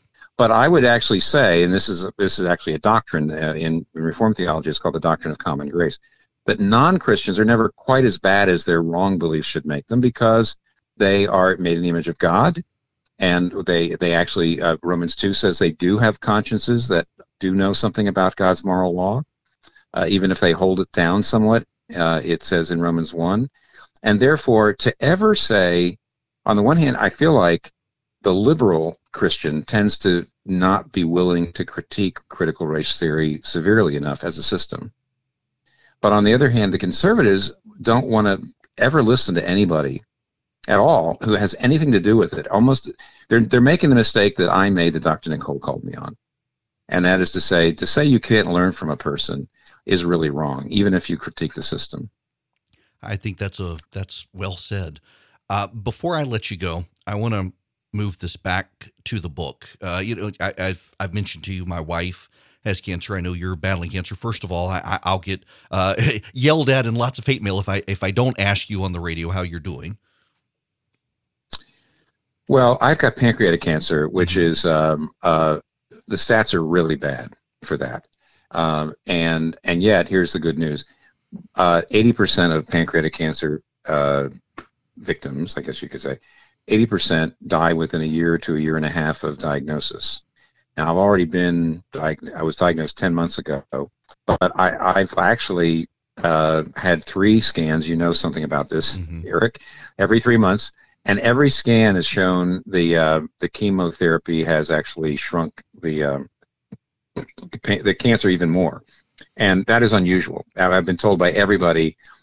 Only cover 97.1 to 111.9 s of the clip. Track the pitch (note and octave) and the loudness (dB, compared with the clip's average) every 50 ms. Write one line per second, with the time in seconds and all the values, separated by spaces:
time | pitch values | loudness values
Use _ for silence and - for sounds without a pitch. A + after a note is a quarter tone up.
97.1 | - G2 G2 G#2+ A2 A2+ G#2+ - - E2+ D#2+ D#2 D#2 D#2+ D#2 E2 E2 E2 E2+ E2+ | -2 0 4 4 4 4 4 2 0 0 -2 0 0 -2 -2 -2 -2 -2 0 0
98.1 | E2+ - - D#2+ C#2+ D#2 D#2 D2 D2 C#2+ C#2 - D#2+ D#2+ - - - F#2 F2 D#2+ | 0 0 -2 -2 -4 -6 -6 -4 -4 -4 -4 -4 -2 0 0 0 0 -2 -6 -10
99.1 | E2 E2 E2 - - F2+ G#2+ A#2 - - - - - - - - _ - G2 F#2 | -10 -12 -8 -4 -2 0 0 0 -2 -6 -20 -20 -20 -20 -20 -10 _ -2 0 2
100.1 | A2 A#2 A2+ B2 A#2 A2+ G#2 F#2 G2 G#2+ - - - _ _ _ _ _ - - | 2 2 4 4 4 4 4 4 2 0 -2 -6 -10 _ _ _ _ _ -4 -2
101.1 | G2 G2+ - A#2 B2 C3+ D3 C#3 C3+ - - B2 A#2 A2+ A2 G#2+ F#2+ F2+ E2 - | -2 0 2 2 2 4 4 4 2 2 2 2 4 4 6 4 4 2 0 -2
102.1 | - G2+ F#2 F#2 F#2 F2+ F2+ F2+ F2+ E2+ - F#2 F#2 F2+ E2+ E2 E2+ E2 D#2+ D#2+ | 0 0 2 2 2 0 0 0 -2 -4 -4 -4 0 0 2 2 2 2 4 2
103.1 | D#2+ D#2 D#2 D#2+ _ - F2 E2+ - - G#2+ G2+ F#2+ F#2 F2+ E2 - - F2+ E2 | 2 0 -2 -6 _ -8 -10 -8 -6 -4 -4 -2 0 0 -2 -2 -2 0 0 0
104.1 | E2 E2 - - E2 E2 D#2+ E2 E2 D2+ D#2 D2+ D#2 D#2 - - - E2+ D#2+ D2+ | 0 0 -2 -2 -2 -2 0 0 0 0 0 0 -2 -2 -2 -4 -8 -6 -4 -4
105.1 | D2 C#2+ - - - F2 E2 D2+ - - - _ _ - E2+ D#2+ D#2 D#2 D2 C#2+ | -4 -4 -6 -6 -4 -4 -4 -4 -8 -14 -20 _ _ -10 -6 -6 -4 -2 -2 -2
106.1 | C#2 C#2 C2+ - _ _ _ _ _ _ _ - - - _ _ _ _ _ _ | -4 -4 -8 -12 _ _ _ _ _ _ _ -20 -20 -20 _ _ _ _ _ _
107.1 | - - - - - - - - - - - - G2+ F#2 - G2+ F#2 - - B2 | -16 -16 -16 -16 -18 -20 -20 -18 -16 -10 -6 -4 -4 -2 0 -2 -2 0 2 2
108.1 | A2+ G2+ - G2 F2+ E2 F2 E2 E2 F#2 F2+ D#2 - - _ _ _ _ _ _ | 2 2 2 2 2 2 2 0 2 2 0 -2 -2 -8 _ _ _ _ _ _
109.1 | _ - - _ _ - G#2+ G2 F#2+ F#2+ G2 - A2+ A#2 A#2+ G#2 A2 G2+ F2+ F2+ | _ -20 -20 _ _ -2 2 2 2 2 2 2 2 4 4 4 4 2 2 4
110.1 | F#2 F#2 F2 - - - - _ - F#2+ F#2 F2+ F#2 F#2 E2+ F2 F2+ - - G#2+ | 2 2 0 -2 -8 -12 -12 _ -2 0 2 2 4 2 2 0 -2 0 2 2
111.1 | G2 E2+ F2 F2+ E2+ G#2 G2+ F#2+ G#2 F2+ F2+ E2+ E2 E2 D#2+ D#2+ | 2 4 2 2 2 2 2 2 2 2 4 2 4 4 2 0